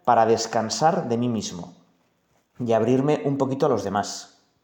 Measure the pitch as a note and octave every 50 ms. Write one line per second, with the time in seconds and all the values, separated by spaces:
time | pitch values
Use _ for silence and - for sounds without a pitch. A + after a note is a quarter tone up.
0 | _ - A#2+ A2+ A2+ A2 A2+ A2 - - - A2+ A2 A2 - - D#3 D#3+ F3 F#3
1 | D#3+ B2 A#2 A#2 A#2+ B2 A#2 G#2+ - - - F2 - - - _ _ _ _ _
2 | _ _ _ _ _ _ _ _ _ _ _ - B2+ A2+ A2+ A2 A2 A#2 B2+ C3
3 | C3+ D3 D3+ - - C#3+ C#3 C3+ C3+ B2 C3 C3+ D#3+ D3 B2 G#2 G2 G2 F#2+ G#2
4 | G2+ - - - - - _ _ _ _ _ _